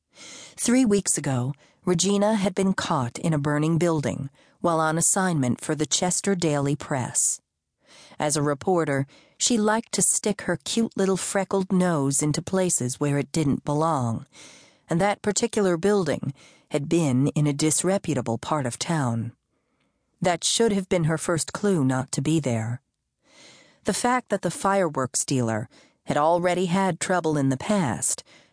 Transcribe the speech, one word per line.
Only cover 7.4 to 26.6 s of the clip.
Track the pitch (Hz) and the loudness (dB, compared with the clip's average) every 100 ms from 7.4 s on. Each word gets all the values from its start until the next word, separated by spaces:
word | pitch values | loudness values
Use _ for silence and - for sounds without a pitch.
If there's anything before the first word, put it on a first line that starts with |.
| _ _ _ _ _ - - - | _ _ _ _ _ -20 -20 -4
As | 151 147 | -2 0
a | |
reporter, | 147 143 196 175 151 139 139 - _ - | 0 0 0 0 2 0 -2 -10 _ -6
she | - 233 | 0 2
liked | 214 226 - | 2 0 -2
to | - | -2
stick | - - 214 196 | 0 0 -2 -2
her | - 170 | -4 -4
cute | - 226 226 - | -2 -2 -2 0
little | 190 185 | 0 0
freckled | - 202 190 196 190 | -2 -4 0 -2 0
nose | 185 180 156 139 139 | 2 2 2 0 0
into | 151 165 | -2 -2
places | - 190 185 - 123 - | -2 -2 0 -2 -4 -2
where | 147 143 | -2 0
it | 131 | -2
didn't | 165 147 - | 0 0 0
belong, | 147 147 165 147 117 113 - - - - - _ - | -2 0 0 0 -2 -4 -10 -20 -20 -20 -20 _ -4
and | 165 | 0
that | 202 196 | 0 0
particular | 208 - 233 220 190 165 | -2 -2 0 2 2 2
building | 196 208 156 - 135 - - - - | 2 2 0 -2 -6 -10 -16 -20 -6
had | 151 151 | -4 0
been | 170 147 127 143 | 2 2 2 2
in | 151 147 | 2 0
a | |
disreputable | 143 156 - 180 202 - 127 117 117 | 2 0 0 0 0 0 -2 -2 -4
part | - 151 123 | -2 -2 -2
of | - | -4
town. | - 160 123 117 117 - _ _ _ _ _ _ _ _ | -2 0 0 -2 -6 -12 _ _ _ _ _ _ _ _
That | 185 170 | -2 0
should | - - 226 | 0 2 2
have | 196 185 | 0 0
been | 180 | 0
her | 156 156 | 2 0
first | - 165 - | 0 -2 -2
clue | - 208 175 131 | -2 0 2 2
not | 131 131 | 0 -2
to | - | -2
be | 139 160 | 0 0
there. | 135 113 110 120 _ _ _ _ _ - - - - _ | 0 -2 -2 -6 _ _ _ _ _ -20 -20 -20 -20 _
The | - | -4
fact | 185 247 247 - | -2 0 0 -2
that | 202 | -4
the | 175 | -2
fireworks | - 196 196 170 143 127 - | -2 0 2 2 0 -2 -4
dealer | - 135 113 110 - - - _ | -2 0 0 -2 -6 -14 -20 _
had | - 147 | -2 2
already | 156 175 180 175 | 4 4 2 0